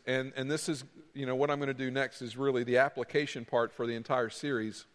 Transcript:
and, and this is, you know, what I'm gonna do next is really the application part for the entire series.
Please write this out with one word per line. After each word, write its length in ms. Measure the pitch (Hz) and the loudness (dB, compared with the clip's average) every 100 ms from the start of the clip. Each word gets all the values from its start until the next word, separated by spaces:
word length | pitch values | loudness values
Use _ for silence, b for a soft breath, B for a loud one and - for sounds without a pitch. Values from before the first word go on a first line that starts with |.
| - | -2
and, 280 | 131 131 135 | -2 -2 -4
and 160 | 131 | -2
this 180 | 151 - | -2 -2
is, 140 | 143 135 - - | -4 -6 -20 -16
you 120 | 139 131 | -8 -2
know, 100 | 127 | 2
what 140 | 147 | 2
I'm 80 | 143 | 2
gonna 160 | 139 | -2
do 160 | 131 131 | -2 -2
next 320 | 135 131 - | 0 -2 -4
is 160 | 123 120 | -10 0
really 260 | 139 127 | 2 2
the 140 | 120 123 | 4 4
application 680 | 139 - 120 147 143 123 | 4 2 -2 0 0 -4
part 280 | 117 120 117 | 0 2 2
for 160 | - 120 | 0 -4
the 60 | 117 | -2
entire 340 | 113 131 113 | 0 0 0
series. 560 | - 147 120 110 - - | -2 -2 -2 -2 -6 -16